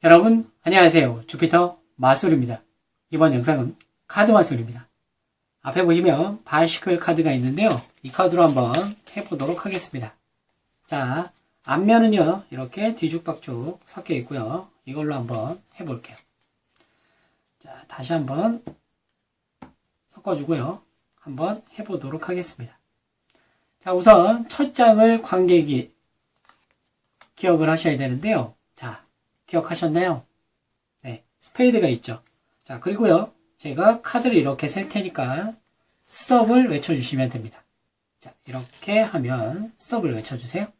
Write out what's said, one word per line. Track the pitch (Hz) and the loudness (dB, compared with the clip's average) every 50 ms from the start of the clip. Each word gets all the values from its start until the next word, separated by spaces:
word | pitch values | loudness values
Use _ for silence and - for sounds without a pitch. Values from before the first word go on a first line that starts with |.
| - | 8
여러분, | 165 170 170 190 226 226 226 226 - _ _ _ | 10 8 10 10 6 4 4 2 -4 _ _ _
안녕하세요. | 165 165 190 180 165 160 165 143 127 117 113 - | 2 6 6 6 8 8 6 2 2 -2 -6 -10
주피터 | - - 131 156 165 170 170 175 175 175 _ _ _ _ | -14 -6 -2 -2 2 2 2 2 2 -2 _ _ _ _
마술입니다. | _ 131 127 135 - - 185 160 143 127 120 117 - _ _ _ _ _ _ _ _ _ _ | _ 2 2 2 4 4 2 2 2 0 -2 -6 -10 _ _ _ _ _ _ _ _ _ _
이번 | - 151 160 160 135 | 0 2 2 4 4
영상은 | 123 120 156 156 139 120 123 - _ _ _ _ _ _ | 2 0 0 0 0 -2 -6 -8 _ _ _ _ _ _
카드 | _ - 202 214 220 | _ 0 2 4 6
마술입니다. | 220 208 170 165 147 120 113 113 120 - - _ _ _ _ _ _ _ _ _ _ _ _ _ _ _ _ | 6 6 4 4 0 -6 -6 -8 -12 -16 -20 _ _ _ _ _ _ _ _ _ _ _ _ _ _ _ _
앞에 | 139 - 185 185 | -6 -2 0 2
보시면 | 170 165 175 180 180 160 - - - - - _ | 2 2 4 4 2 2 2 -2 -4 -6 -10 _
바이시클 | - - 151 165 165 165 - - 196 175 170 | -4 0 0 2 2 0 -6 -4 -2 -2 -2
카드가 | - - 165 156 160 160 135 | 0 -2 -2 0 0 0 0
있는데요. | 127 123 127 135 160 208 220 160 120 - - _ _ _ | 0 -2 -2 -2 0 0 0 0 -2 -6 -12 _ _ _
이 | 131 123 | -16 -2
카드로 | - 185 - 165 175 170 | 0 0 0 4 4 4
한번 | 160 143 131 123 120 120 156 190 202 208 _ _ - - | 4 4 2 0 0 0 -2 -2 -2 -10 _ _ -16 -12
해보도록 | 208 208 - 175 143 135 143 175 170 - | -12 -10 -10 -8 -6 -4 -6 -6 -6 -6
하겠습니다. | 208 190 180 - - - 131 117 110 _ _ _ _ _ _ _ _ _ _ _ _ _ _ _ | -6 -6 -6 -8 -8 -10 -12 -12 -12 _ _ _ _ _ _ _ _ _ _ _ _ _ _ _
자, | _ - 143 135 123 131 160 180 175 _ _ _ _ _ _ _ | _ -6 -6 -4 -4 -4 -6 -8 -10 _ _ _ _ _ _ _
앞면은요, | - 131 151 190 208 226 233 226 220 214 196 160 151 180 202 - _ | -4 -2 0 2 4 4 4 4 4 4 2 2 0 0 -4 -6 _
이렇게 | - 131 131 123 - 185 208 226 226 | -12 -12 -12 -12 -8 -6 -4 -4 -4
뒤죽박죽 | - 170 156 151 170 165 - 147 - - - 127 117 123 156 180 - _ | -4 -6 -6 -6 -6 -8 -8 -12 -10 -10 -12 -10 -10 -8 -10 -12 -14 _
섞여 | - - - - - 165 | -20 -18 -18 -10 -8 -6
있고요. | 127 120 - 143 135 113 110 135 180 190 _ _ _ _ | -6 -6 -8 -10 -10 -8 -8 -8 -10 -12 _ _ _ _
이걸로 | - 131 151 151 151 147 | -14 -10 -8 -6 -6 -6
한번 | 135 120 113 117 113 110 135 170 185 _ _ _ - | -8 -8 -8 -8 -8 -8 -8 -10 -12 _ _ _ -16
해볼게요. | 185 160 127 120 _ - - - _ _ _ _ _ _ _ _ _ _ _ _ _ _ _ _ _ _ _ _ _ _ _ _ _ _ _ _ | -12 -12 -12 -14 _ -20 -20 -20 _ _ _ _ _ _ _ _ _ _ _ _ _ _ _ _ _ _ _ _ _ _ _ _ _ _ _ _
자, | _ - - - - _ | _ -20 -20 -20 -20 _
다시 | - - 131 123 160 | -16 -14 -10 -6 -6
한번 | 165 147 131 139 151 190 226 233 233 - - - _ _ _ _ _ _ _ _ _ _ _ _ _ _ _ _ _ - - _ _ _ _ _ _ _ _ | -6 -4 -6 -6 -2 -2 -2 -2 -4 -10 -16 -20 _ _ _ _ _ _ _ _ _ _ _ _ _ _ _ _ _ -20 -20 _ _ _ _ _ _ _ _
섞어주고요. | _ 208 _ 202 185 147 143 147 165 143 123 147 185 208 _ _ _ _ _ _ _ _ | _ -14 _ -6 -6 -6 -4 -4 -4 -4 -4 -6 -8 -12 _ _ _ _ _ _ _ _
한번 | _ 151 139 131 160 185 208 214 - _ _ - | _ -16 -10 -6 -4 -4 -6 -6 -12 _ _ -16
해보도록 | 208 208 196 160 131 135 143 160 - - | -12 -10 -10 -10 -10 -10 -12 -10 -8 -8
하겠습니다. | 180 180 180 - - - 123 120 _ _ _ _ _ _ _ _ _ _ _ _ _ _ _ _ _ _ _ _ _ _ _ | -8 -8 -8 -10 -12 -14 -18 -20 _ _ _ _ _ _ _ _ _ _ _ _ _ _ _ _ _ _ _ _ _ _ _
자, | 190 185 | -2 -2
우선 | 180 175 220 214 180 175 196 233 233 233 - | 4 8 8 8 8 8 2 0 -2 -4 -10
첫 | - - 285 269 - | -6 -6 -6 -6 0
장을 | - 247 226 220 208 220 226 226 226 226 | 2 4 4 6 6 4 2 2 0 -2
관객이 | - - 185 185 175 180 170 156 147 143 127 120 - _ _ _ _ _ _ _ _ _ _ _ _ _ _ _ _ _ _ _ _ _ _ _ _ _ _ - _ _ | -4 -2 0 2 4 2 2 2 0 -4 -6 -6 -8 _ _ _ _ _ _ _ _ _ _ _ _ _ _ _ _ _ _ _ _ _ _ _ _ _ _ -20 _ _
기억을 | _ - 185 175 156 156 156 | _ 0 2 2 2 2 2
하셔야 | 160 160 - 170 147 | 0 0 0 -2 -2
되는데요. | 131 139 131 123 131 160 214 220 147 120 110 - _ _ _ _ | -2 -4 -4 -6 -4 -2 -2 -2 -2 -2 -6 -12 _ _ _ _
자, | - - 123 107 - _ _ _ _ _ _ _ _ _ | -18 -16 -16 -16 -16 _ _ _ _ _ _ _ _ _
기억하셨나요? | _ - 165 160 - 170 160 175 160 151 165 180 185 160 127 - _ _ _ _ _ _ _ _ _ _ _ _ _ _ _ _ | _ -4 -4 -4 -4 -8 -4 -4 -2 0 0 0 -2 -4 -6 -8 _ _ _ _ _ _ _ _ _ _ _ _ _ _ _ _
네, | 127 117 - _ _ _ _ | -18 -18 -18 _ _ _ _
스페이드가 | _ - _ - 254 254 226 220 - 147 | _ -20 _ 2 4 4 4 4 2 0
있죠. | 123 117 - - 113 - _ _ _ _ _ _ _ _ _ | 0 -2 -6 -12 -14 -14 _ _ _ _ _ _ _ _ _
자, | _ 131 123 | _ -16 -10
그리고요, | - 180 202 208 233 202 160 175 208 - _ _ _ _ _ _ | -8 -8 -4 0 2 4 4 4 2 -2 _ _ _ _ _ _
제가 | - 151 135 143 180 214 233 233 - | -14 -10 -6 2 2 2 2 2 -4
카드를 | - - 240 240 247 233 | -6 -6 -2 0 2 2
이렇게 | 175 135 135 135 131 - 147 | 2 2 2 -2 -4 -6 -6
셀 | - 190 196 - | -6 -6 -8 -6
테니까 | - 208 190 185 - - 135 123 131 156 190 220 226 _ _ _ _ _ _ _ _ _ _ _ | -6 -6 -6 -6 -6 -6 -6 -4 -4 -6 -8 -10 -12 _ _ _ _ _ _ _ _ _ _ _
스톱을 | - - - - 262 247 226 214 240 254 254 226 | -10 -10 -2 2 4 4 4 6 4 4 4 4
외쳐주시면 | 160 143 - - 165 135 123 - - 131 131 120 | 0 -4 -2 -2 -2 -2 -2 -4 -4 -4 -4 -4
됩니다. | 120 120 107 110 _ - _ _ _ _ _ _ _ _ _ _ _ _ | -4 -8 -12 -12 _ -20 _ _ _ _ _ _ _ _ _ _ _ _
자, | - - _ _ _ | -20 -20 _ _ _
이렇게 | - 127 131 123 - _ - - - 202 214 | -14 -14 -14 -14 -14 _ -18 -8 -2 0 0
하면 | 220 214 - 160 127 120 131 131 131 131 147 185 214 226 - | 0 0 -2 -6 -4 -4 -4 -4 -4 -6 -6 -8 -10 -12 -14
스톱을 | _ - - - 226 190 151 123 | _ -12 -8 -6 -4 -4 -4 -6
외쳐주세요. | 110 - - 135 117 117 123 143 180 208 - _ _ | -6 -8 -10 -12 -12 -12 -10 -8 -8 -8 -8 _ _